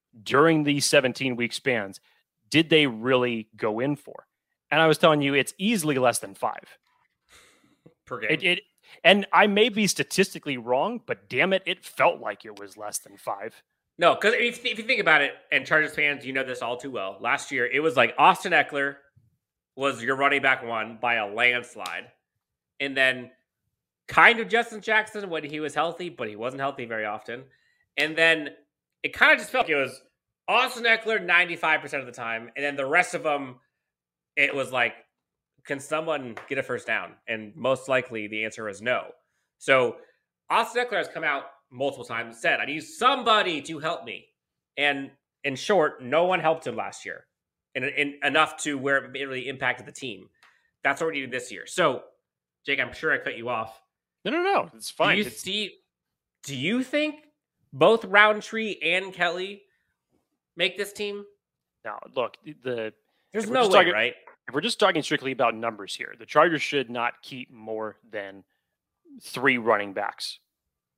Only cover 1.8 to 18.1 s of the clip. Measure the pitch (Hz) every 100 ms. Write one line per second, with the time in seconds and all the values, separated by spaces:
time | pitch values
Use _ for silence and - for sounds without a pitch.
1.8 | 98 - _ _ _ _ - - 160 160
2.8 | 143 110 123 127 123 117 107 107 113 110
3.8 | 135 143 - - _ _ _ _ - 151
4.8 | 160 151 170 151 143 139 127 - 196 226
5.8 | 151 131 123 117 98 98 120 - - -
6.8 | _ _ _ _ _ - _ _ _ _
7.8 | - _ - 123 110 156 185 180 - _
8.8 | _ - 165 202 - 170 208 202 240 208
9.8 | 196 - 139 - 196 - 147 127 117 127
10.8 | 180 240 - 120 - 127 180 190 170 180
11.8 | - - 147 - 110 101 110 104 101 98
12.8 | 104 101 - 101 - 101 107 - _ _
13.8 | _ - 165 135 202 233 240 233 247 220
14.8 | 220 240 170 - 139 - - 143 131 156
15.8 | 147 160 147 139 123 135 127 123 117 123
16.8 | 139 117 95 98 117 135 - 131 120 135
17.8 | 160 139 117